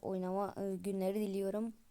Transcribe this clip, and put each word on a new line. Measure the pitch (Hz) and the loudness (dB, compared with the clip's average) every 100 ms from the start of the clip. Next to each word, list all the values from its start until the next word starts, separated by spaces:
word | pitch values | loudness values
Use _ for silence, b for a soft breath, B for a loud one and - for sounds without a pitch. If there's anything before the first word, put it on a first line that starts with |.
oynama, | - 190 185 190 196 - | 0 -2 0 0 0 -2
e, | 196 190 | -2 -2
günleri | 190 196 185 208 | 0 2 2 2
diliyorum. | 208 196 196 208 226 220 - | 0 2 0 0 -2 -6 -16